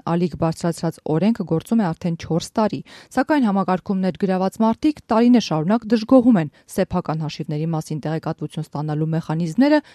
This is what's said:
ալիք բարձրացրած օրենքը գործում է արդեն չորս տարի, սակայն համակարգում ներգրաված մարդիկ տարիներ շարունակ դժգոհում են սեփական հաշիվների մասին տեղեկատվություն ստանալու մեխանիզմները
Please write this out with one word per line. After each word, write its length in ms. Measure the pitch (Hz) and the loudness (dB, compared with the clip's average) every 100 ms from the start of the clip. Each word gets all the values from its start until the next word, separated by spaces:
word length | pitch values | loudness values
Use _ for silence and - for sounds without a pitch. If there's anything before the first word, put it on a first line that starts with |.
| - | -2
ալիք 280 | 170 175 151 | -2 -4 -2
բարձրացրած 580 | 165 160 170 165 165 - - | -4 -4 -6 -4 -6 -6 -4
օրենքը 300 | 156 196 233 175 | 0 0 -2 -2
գործում 300 | 160 - 233 | -4 0 0
է 20 | 185 | 0
արդեն 280 | 165 180 165 | -4 -4 -6
չորս 300 | - 160 - - | -4 -4 -2 -2
տարի, 220 | 214 139 - - - | -2 -2 -10 -20 -6
սակայն 360 | 262 277 302 233 | -4 0 2 2
համակարգում 540 | 196 185 185 - 190 185 | 0 0 -2 -2 -2 -2
ներգրաված 540 | 151 196 185 190 - | -2 -2 0 -2 0
մարդիկ 380 | 220 226 311 302 - | 0 2 -2 -2 0
տարիներ 320 | 226 240 240 | 2 6 4
շարունակ 440 | - 156 156 226 214 | 4 -2 0 -2 0
դժգոհում 480 | 226 220 262 233 202 | -2 6 6 8 4
են 120 | 147 - _ - | 2 -8 _ -4
սեփական 500 | 185 185 - 160 156 | -2 -2 -2 -4 -4
հաշիվների 420 | - 156 151 160 | -6 -6 -4 -2
մասին 260 | 156 - 156 151 | -4 -4 -6 -4
տեղեկատվություն 600 | 160 156 160 - - 156 | -4 -4 -6 -8 -8 -8
ստանալու 380 | 143 151 151 160 160 | -6 -4 -2 -2 -2
մեխանիզմները 640 | - 160 170 160 277 302 - | -2 -4 -2 2 4 4 0